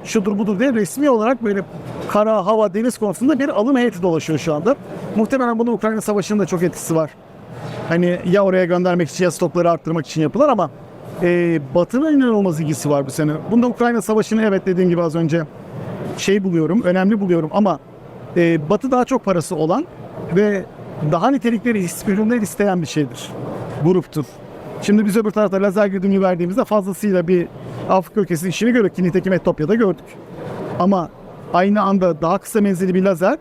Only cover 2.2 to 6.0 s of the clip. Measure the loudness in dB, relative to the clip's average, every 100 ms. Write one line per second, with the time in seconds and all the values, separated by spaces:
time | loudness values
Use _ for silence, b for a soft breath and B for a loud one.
2.2 | 2 2 2 2 2 2 -2 0 -4 0
3.2 | 0 2 0 0 2 2 2 0 0 0
4.2 | 0 -2 0 0 0 -2 -4 -12 -4 -2
5.2 | 0 0 0 0 0 0 -2 -2